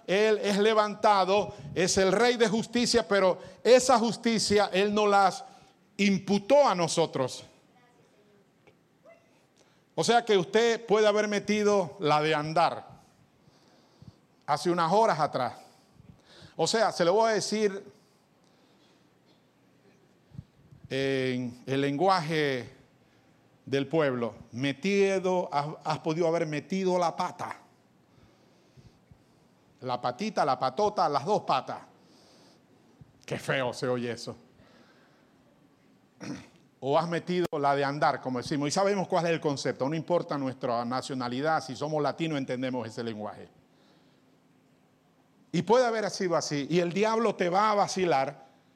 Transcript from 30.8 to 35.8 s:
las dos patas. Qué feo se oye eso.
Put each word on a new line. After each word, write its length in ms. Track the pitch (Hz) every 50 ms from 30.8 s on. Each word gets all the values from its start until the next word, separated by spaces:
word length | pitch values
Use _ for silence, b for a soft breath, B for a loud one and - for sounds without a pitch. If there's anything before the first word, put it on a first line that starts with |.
| 208 202 208 202 180 151
las 160 | 147 135 131
dos 180 | 185 214 175
patas. 360 | - - 151 131 - - 117 - - - _ b b b b b b b b b b b b b _ _ _ _ _ _ _ _ - - _ _ _
Qué 140 | - 143 123
feo 340 | - - 147 135 127 120
se 140 | 110 - 139
oye 240 | 127 123 123 120 120
eso. 260 | 113 110 - 120 113 - - _ _ b b b b b b b b b b b b b b b b b _ _ _ _ _ _ _ _